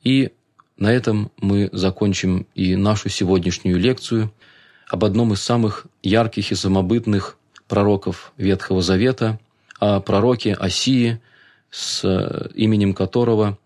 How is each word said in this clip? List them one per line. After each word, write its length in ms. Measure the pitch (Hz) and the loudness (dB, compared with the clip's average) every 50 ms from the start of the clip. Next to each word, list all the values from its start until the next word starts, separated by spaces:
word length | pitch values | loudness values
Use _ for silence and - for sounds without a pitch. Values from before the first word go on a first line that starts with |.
И 300 | _ 123 131 135 131 - _ _ _ _ _ _ _ _ _ - | _ 2 2 2 2 0 _ _ _ _ _ _ _ _ _ -2
на 140 | 98 104 | 0 2
этом 400 | 117 127 110 - 107 104 104 - _ - | 2 2 2 0 -2 -2 -2 -6 _ -4
мы 320 | - 98 101 101 104 95 | -2 0 2 2 0 0
закончим 760 | - 95 90 95 92 - 107 101 95 - - 95 90 92 - _ _ | -2 -2 -2 -2 -2 0 0 0 0 0 0 0 0 -2 -4 _ _
и 200 | - 95 92 92 | -4 -2 0 0
нашу 340 | 95 98 104 110 107 - 92 | 0 2 0 0 -2 -4 -6
сегодняшнюю 680 | - - 101 90 95 92 85 90 85 - - 95 90 90 | -4 -2 0 2 2 2 2 -2 -4 -2 -2 -2 0 2
лекцию 520 | 90 123 127 123 - - 113 113 110 107 - _ - _ _ _ _ _ _ _ _ - | 2 0 0 -2 -4 -4 -2 -2 -2 -4 -6 _ -20 _ _ _ _ _ _ _ _ -8
об 160 | - 90 107 | -4 0 0
одном 300 | 104 95 110 120 117 104 | 2 2 2 2 2 0
из 80 | 95 | -2
самых 460 | - - 120 120 113 107 - - - - _ _ - | 0 0 0 0 2 0 -2 -6 -14 -18 _ _ -2
ярких 480 | 95 98 113 117 95 - - 98 - | 0 2 2 2 0 -2 -6 -4 -4
и 40 | 101 | -4
самобытных 840 | 92 - 98 95 95 92 90 113 120 117 - 104 98 90 - - _ _ _ _ - _ _ | -4 0 0 2 2 2 2 0 0 0 0 -2 -2 -2 -4 -14 _ _ _ _ -20 _ _
пророков 680 | 98 101 101 104 104 98 - 95 90 - - - _ - | 0 2 2 2 2 0 -2 -6 -8 -8 -12 -20 _ -4
Ветхого 440 | 95 95 98 95 - - 95 92 | -2 0 0 -2 -2 -2 -2 -2
Завета, 580 | 87 85 95 92 110 127 127 - 117 110 110 110 _ _ _ _ _ _ - - | 0 2 2 2 2 0 0 0 -2 -2 -2 -4 _ _ _ _ _ _ -6 -2
о 200 | 104 104 101 98 | 0 0 0 0
пророке 540 | 98 - 101 98 104 123 123 113 - 107 104 | 0 0 0 2 4 2 2 2 0 -2 -2
Осии, 680 | - - 95 90 - - 127 135 127 120 117 117 113 _ _ _ _ _ _ _ _ _ _ | -2 -2 -4 -2 -2 0 0 2 2 2 0 -2 -4 _ _ _ _ _ _ _ _ _ _
с, 340 | - - - - - - - | -14 -12 -8 -8 -8 -4 -2
э, 440 | 95 95 92 50 - - - - - - | 0 0 0 -2 -4 -6 -8 -8 -10 -4
именем 380 | - 110 110 110 104 101 98 95 | 0 2 2 2 2 2 2 0
которого 640 | - 95 92 - 123 120 117 113 107 107 104 101 - _ | 0 -2 -2 0 0 2 2 2 2 2 0 -2 -6 _